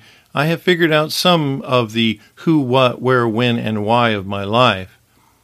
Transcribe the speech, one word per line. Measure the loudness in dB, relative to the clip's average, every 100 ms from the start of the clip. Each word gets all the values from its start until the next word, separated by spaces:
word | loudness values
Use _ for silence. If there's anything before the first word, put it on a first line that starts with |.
| -12 _ _
I | -4 -2
have | -2
figured | 0 0 2
out | 2 0
some | -2 0 2 0 -4
of | -2 0 0
the | 0 -2 -2 -10 -6
who, | 0 0
what, | 2 2 2 0
where, | 0 0 0
when, | 0 0 0
and | -2 -4
why | 0 0 0
of | -2 -6
my | -6
life. | -2 2 2 2 -6 _ _ _ _ _